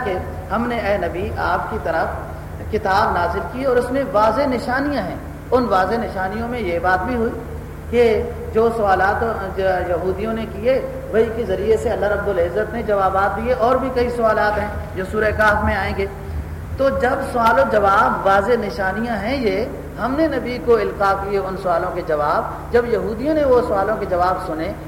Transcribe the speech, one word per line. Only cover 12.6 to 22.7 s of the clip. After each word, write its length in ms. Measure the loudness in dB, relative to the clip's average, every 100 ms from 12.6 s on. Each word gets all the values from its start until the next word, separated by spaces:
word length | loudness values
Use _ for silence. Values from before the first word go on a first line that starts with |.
| -2
نے 80 | -4
جوابات 540 | 0 2 2 2 2 0
دیے، 160 | -2
اور 240 | 2 2 2
بھی 140 | 0
کئی 160 | 0 0
سوالات 480 | 2 2 2 2 0
ہیں 100 | -2 -6 -8 -6
جو 80 | -4
سورہ 180 | -2 0 2
کہف 280 | 4 4
میں 120 | 2 0
آئیں 180 | -2 -2
گے۔ 100 | -4 -6 -8 -6 -6 -8 -8 0
تو 120 | 2
جب 220 | 2 0 0 -2
سوال 260 | 2 4 4
و 40 | 4
جواب 540 | 4 4 4 4 2 4
واضح 260 | 4 4 2
نشانیاں 560 | 0 -2 -2 -2 -2 -2
ہیں 200 | -2 0
یہ، 280 | 0 0 -2 -6 -10 -4
ہم 100 | -2 2
نے 100 | 0
نبی 320 | 0 -4 -2
کو 120 | 4 4
القا 380 | 2 0 2 2
کیے 160 | 0 -2
ان 180 | -2 -2
سوالوں 280 | 0 0 0
کے 80 | -4 -2
جواب۔ 640 | 0 2 0 -2 -6 0